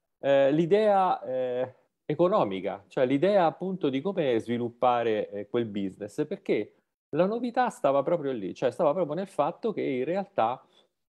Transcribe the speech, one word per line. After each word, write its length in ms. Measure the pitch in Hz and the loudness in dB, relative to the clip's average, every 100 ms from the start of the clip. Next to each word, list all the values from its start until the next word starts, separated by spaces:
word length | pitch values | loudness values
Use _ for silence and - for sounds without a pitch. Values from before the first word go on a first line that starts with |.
| _ _ | _ _
eh, 320 | 139 139 139 | 2 4 4
l'idea... 720 | 151 165 202 214 196 185 - | 4 4 4 4 4 2 -2
Eh, 520 | - 127 127 123 127 - _ _ - | -4 -4 -4 -4 -6 -8 _ _ -4
economica, 760 | 151 180 208 110 95 92 95 - | 0 2 2 0 -2 -6 -8 -6
cioè 180 | 147 123 | 0 2
l'idea 400 | 139 185 202 160 | 2 4 4 2
appunto 440 | - 185 185 143 | 0 -6 -4 -2
di 100 | 135 | -2
come 400 | 196 202 139 113 | -4 -2 0 0
sviluppare, 920 | 113 120 120 - 123 120 117 107 - | 0 -4 -4 0 0 2 0 -2 -2
eh, 180 | 101 104 | -8 -4
quel 160 | 120 113 | -4 -4
business, 600 | 101 98 90 101 - 151 | -4 -6 -8 -10 -6 -6
perché 480 | 196 - 127 104 _ _ _ _ | -6 -4 -4 -4 _ _ _ _
la 160 | 147 190 | 0 0
novità 440 | 240 247 254 240 | 0 -2 0 -2
stava 320 | - 139 139 | 0 0 2
proprio 300 | 135 170 139 | 2 0 -2
lì, 220 | 120 90 | -4 -6
cioè 180 | - 127 | -4 -4
stava 220 | 113 156 | 0 0
proprio 220 | 185 151 160 | 0 -2 -6
nel 120 | 196 | -6
fatto 460 | - 147 - 226 | -2 -2 -2 -6
che 80 | - | -4
in 240 | 139 127 139 | -4 -4 -4
realtà 580 | 190 190 - 113 131 _ _ _ _ | -4 -4 -2 -2 -2 _ _ _ _